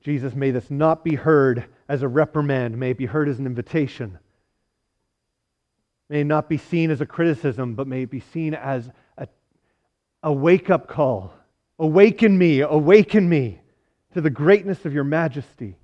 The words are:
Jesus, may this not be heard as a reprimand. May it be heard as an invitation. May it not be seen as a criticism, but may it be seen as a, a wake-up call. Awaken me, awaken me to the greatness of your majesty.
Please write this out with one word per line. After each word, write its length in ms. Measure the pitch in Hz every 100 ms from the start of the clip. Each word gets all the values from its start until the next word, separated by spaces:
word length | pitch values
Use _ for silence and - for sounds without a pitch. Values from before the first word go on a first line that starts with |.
Jesus, 340 | - 147 131
may 160 | 127 139
this 200 | 127 -
not 320 | 139 156 160
be 100 | 165
heard 520 | 147 151 156 135 120 - _ _
as 140 | 143
a 60 | 135
reprimand. 680 | 127 151 156 147 135 123 113
May 140 | 127
it 80 | 123
be 80 | 127
heard 220 | 139 147
as 100 | 127
an 80 | 135
invitation. 720 | 123 117 160 135 - 117 90 _ _ _ _ _ _ _ _ _ _ _ _ _ _ _ _ _ _ _
May 140 | 147
it 20 |
not 240 | 147 151 151
be 100 | 156
seen 320 | - 170 165
as 100 | 147
a 60 | 143
criticism, 680 | - 170 151 147 120 127
but 120 | 113 135
may 160 | 131
it 80 | 127
be 100 | -
seen 340 | - 165 160
as 360 | 151 135 135 120 - _ -
a, 120 | 135 _ _ _ _ _ _ _ _ _
a 100 | 156
wake-up 560 | 139 143 180 - 180 -
call. 440 | - 139 110 92 - _ _ _ _
Awaken 580 | 160 156 208 - 226 196
me, 240 | 175 139
awaken 680 | 147 151 147 208 208 214 180
me 320 | 165 123 98 _ _ _ _ _
to 60 | -
the 100 | 156
greatness 540 | 127 147 208 190 190
of 80 | 160
your 120 | 143
majesty. 720 | 139 156 170 139 127 _ 110 87